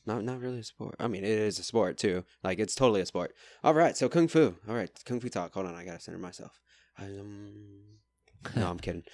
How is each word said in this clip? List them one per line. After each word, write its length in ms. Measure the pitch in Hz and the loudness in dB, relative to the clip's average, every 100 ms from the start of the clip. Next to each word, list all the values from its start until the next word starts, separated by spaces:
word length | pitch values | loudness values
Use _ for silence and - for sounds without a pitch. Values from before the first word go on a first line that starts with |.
| - | -6
Not, 180 | 113 | -4
not 160 | 113 127 | -4 -6
really 180 | 127 123 | -6 -8
a 40 | |
sport. 320 | 110 - - - | -10 -12 -12 -6
I 80 | 123 | -4
mean, 160 | 95 | -2
it 60 | 98 | 0
is 280 | 107 107 95 | 2 0 -2
a 40 | |
sport, 340 | - 113 92 - | 0 2 2 2
too. 260 | 104 90 - _ | 0 0 -4 _
Like, 160 | 95 92 | -2 0
it's 160 | 107 - | -2 4
totally 260 | 127 101 | 4 4
a 40 | 87 | 2
sport. 280 | 90 87 - - - | -2 -4 -8 -20 0
All 100 | - | 4
right, 220 | 156 165 - | 6 6 4
so 140 | 127 | 2
kung 180 | 170 165 | 4 6
fu. 280 | 160 131 90 107 | 6 6 4 -6
All 80 | 117 | -4
right, 140 | 95 - - | -6 -8 -6
kung 140 | 123 | -6
fu 100 | 120 | -4
talk. 240 | 98 90 | -4 -4
Hold 120 | 95 92 | -4 -6
on, 100 | 85 | -8
I 80 | 90 | -12
gotta 140 | 82 | -12
center 180 | - 90 | -12 -12
myself. 420 | 90 - - - _ _ _ - | -12 -12 -18 -20 _ _ _ -16
Um, 840 | 98 98 101 101 104 104 101 101 101 107 _ _ _ _ - 123 | -14 -12 -14 -16 -16 -18 -20 -20 -20 _ _ _ _ _ -6 -2
no, 140 | 92 | -2
I'm 100 | 85 | -4
kidding. 240 | - 85 - | -6 -8 -10